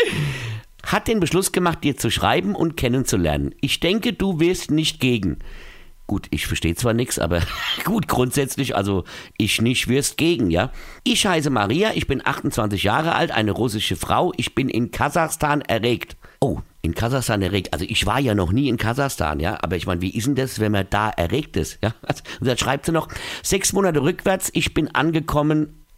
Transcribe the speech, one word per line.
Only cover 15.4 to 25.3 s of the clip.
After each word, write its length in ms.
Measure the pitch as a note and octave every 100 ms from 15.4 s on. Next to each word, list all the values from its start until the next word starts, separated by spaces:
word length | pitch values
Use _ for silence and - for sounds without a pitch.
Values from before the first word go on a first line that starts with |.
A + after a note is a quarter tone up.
| D3+ D3
erregt. 560 | - A2 A#2 A2+ - - - -
Oh, 180 | - - - -
in 100 | E2+
Kasachstan 480 | E2+ A#2 C3 A#2+ G#2
erregt. 320 | F#2+ G2+ -
Also 140 | D2+ F#2
ich 160 | G#2+ G2+
war 140 | B2
ja 160 | C#3 G#2
noch 160 | E2+
nie 180 | A2 C#3+
in 80 | A#2
Kasachstan, 640 | G#2+ B2 C#3 - D#2 D2+
ja? 180 | E2 G2+
Aber 140 | D#2+ F2+
ich 100 | F#2+
meine, 140 | F2
wie 140 | F#2 A2+
ist 120 | A2+
denn 80 | C3
das, 240 | C3+ -
wenn 140 | G#2+
man 120 | G#2 F#2+
da 180 | G2+ G#2+
erregt 480 | - E2 B2 D3+ -
ist, 220 | D2+ -
ja? 140 | G#2 - - -
<laughs> 240 | - -
Und 80 | A#2+
dann 120 | A#2+
schreibt 260 | A#2+ C#3 -
sie 60 |
noch, 160 | - - - - -
„Sechs 320 | - G3 -
Monate 300 | G3 G3 D3+
rückwärts, 480 | C#3 F3+ - F#3+ -
ich 220 | F3+ - -
bin 180 | D3+
angekommen, 920 | - D#3 E3 D#3